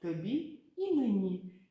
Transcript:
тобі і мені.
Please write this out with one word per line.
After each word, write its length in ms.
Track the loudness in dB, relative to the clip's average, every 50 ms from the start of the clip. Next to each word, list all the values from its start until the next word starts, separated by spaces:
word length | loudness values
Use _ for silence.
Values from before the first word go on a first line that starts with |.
тобі 580 | -4 -4 -4 -2 -2 0 0 -2 -2 -4 -10 -16 -18 _ -6
і 180 | -4 0 2 2
мені. 600 | 4 4 4 4 2 2 0 -2 -4 -6 -10 -16 -18 -20 _